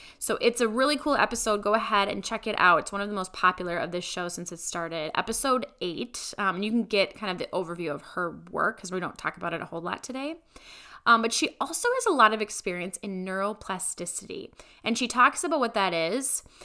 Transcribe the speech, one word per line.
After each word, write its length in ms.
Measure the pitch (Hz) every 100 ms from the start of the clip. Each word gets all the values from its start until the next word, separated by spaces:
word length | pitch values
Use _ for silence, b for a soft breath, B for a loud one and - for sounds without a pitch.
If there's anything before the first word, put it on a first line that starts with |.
| B -
So 200 | - -
it's 220 | 233 233
a 60 | 226
really 280 | 226 285 294
cool 200 | 302 269
episode. 460 | 214 233 226 208
Go 120 | 208
ahead 340 | 220 208 208 196
and 160 | 196
check 240 | - 226 226
it 80 | -
out. 220 | 180 160
It's 120 | -
one 100 | 202
of 80 | 202
the 60 | 202
most 180 | 175
popular 440 | - 185 185 180 170
of 140 | 170
this 140 | 175 -
show 240 | 185 175
since 240 | 170 175
it 60 | 165
started. 520 | - 175 165 165 156
Episode 520 | - 220 226 277 254 - -
eight. 520 | 180 - 240 - - -
Um, 260 | 196 180
you 80 | 214
can 120 | 233
get 320 | 202 202 - -
kind 160 | 208
of 60 | 180
the 100 | -
overview 420 | 185 165 170 165
of 80 | 143
her 380 | - 180 170 165 175
work 300 | 165 180 226
'cause 140 | 180
we 80 | 185
don't 160 | 165 -
talk 180 | 160 -
about 180 | 175
it 80 | 165
a 40 | -
whole 160 | 165
lot 220 | 175 -
today. 340 | - 262 285 330 B B B B B B -
Um, 160 | 226
but 120 | 226
she 240 | - 320 -
also 300 | 285 330 480 523
has 100 | 466
a 60 |
lot 220 | 285 214
of 80 | 220
experience 560 | 214 - 190 175 190 -
in 280 | 208 185 185
neuroplasticity. 1300 | 190 202 214 - 185 - - 175 - 196 - - B B B
And 140 | 214 233
she 100 | 240
talks 360 | 247 262 -
about 160 | 339 311
what 140 | 233
that 200 | 214 190
is. 500 | 170 165 247 262 - B B